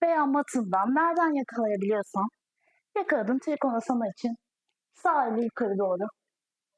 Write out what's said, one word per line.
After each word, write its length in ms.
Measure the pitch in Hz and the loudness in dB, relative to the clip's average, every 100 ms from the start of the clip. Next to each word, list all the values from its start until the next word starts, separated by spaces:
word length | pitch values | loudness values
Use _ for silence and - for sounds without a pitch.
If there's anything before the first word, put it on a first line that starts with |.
veya 240 | 339 320 277 | 0 2 2
matından 680 | 285 277 254 202 190 208 | 0 0 -2 0 0 2
nereden 380 | 277 339 339 330 285 | 2 2 2 2 0
yakalayabiliyorsan 880 | 254 240 220 208 196 214 196 196 214 - _ _ _ _ _ 415 | -2 -2 0 0 0 0 -2 -2 -4 -4 _ _ _ _ _ -4
yakaladın 420 | 370 294 202 262 | 0 0 2 -2
Trikonasana 720 | - 294 269 233 - 247 220 - | -2 -2 0 0 -2 -2 -2 -4
için. 200 | 240 233 _ _ _ _ _ | -6 -6 _ _ _ _ _
Sağ 340 | _ 359 311 240 | _ 0 2 0
eli 160 | 220 | 0
yukarı 340 | 233 - 220 196 | -2 -2 -2 0
doğru 280 | 196 180 214 - _ _ _ _ _ | 0 0 -4 -8 _ _ _ _ _